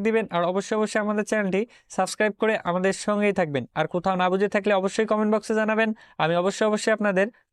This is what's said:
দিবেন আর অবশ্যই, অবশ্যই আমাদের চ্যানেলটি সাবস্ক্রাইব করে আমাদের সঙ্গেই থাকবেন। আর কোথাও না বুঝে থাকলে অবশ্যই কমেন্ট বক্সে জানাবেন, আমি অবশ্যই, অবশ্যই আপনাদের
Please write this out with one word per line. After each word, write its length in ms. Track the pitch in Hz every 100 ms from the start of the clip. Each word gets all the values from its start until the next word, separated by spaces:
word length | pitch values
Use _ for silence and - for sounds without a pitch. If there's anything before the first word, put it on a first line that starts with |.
| 214
দিবেন 180 | 220 208 170
আর 80 | 175
অবশ্যই, 240 | 190 - 214
অবশ্যই 220 | 214 220 208
আমাদের 200 | 208 208
চ্যানেলটি 320 | 214 196 190 233 - _ -
সাবস্ক্রাইব 380 | 190 - 214 208
করে 120 | 220 214 175
আমাদের 240 | 180 190 190 -
সঙ্গেই 280 | 208 208 190
থাকবেন। 240 | 160 139 117 -
আর 60 | 156
কোথাও 220 | 180 185 185
না 60 | 185
বুঝে 200 | 190 202 208
থাকলে 180 | 202 190
অবশ্যই 260 | 190 - 220
কমেন্ট 200 | 214 214
বক্সে 200 | 214 - 220
জানাবেন, 300 | 214 214 220 220 - -
আমি 160 | 156 175
অবশ্যই, 240 | 185 - 214
অবশ্যই 240 | 214 226 214
আপনাদের 280 | 208 185 208 - _